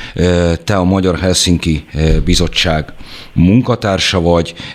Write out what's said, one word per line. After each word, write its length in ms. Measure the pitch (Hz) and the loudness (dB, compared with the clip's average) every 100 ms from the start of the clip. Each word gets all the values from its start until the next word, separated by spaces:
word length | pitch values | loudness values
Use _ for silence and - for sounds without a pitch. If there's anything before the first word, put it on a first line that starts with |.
| - - | -12 -2
Ö, 360 | 87 87 85 85 - | 0 2 2 0 -2
te 100 | 98 | 0
a 80 | |
Magyar 340 | 90 95 92 82 | 2 2 0 0
Helsinki, 680 | 92 87 90 85 85 78 - 76 | 0 0 2 0 0 -4 -4 -2
ö, 280 | 78 78 73 | 2 2 2
Bizottság 600 | 85 82 - 90 78 73 - - - - | 0 0 -2 -2 -2 -6 -12 -16 -18 -8
munkatársa 880 | - 87 117 127 113 104 95 - 95 | 0 4 4 2 -2 -2 -2 0 0
vagy, 320 | 85 85 82 - - | 2 2 0 -8 -12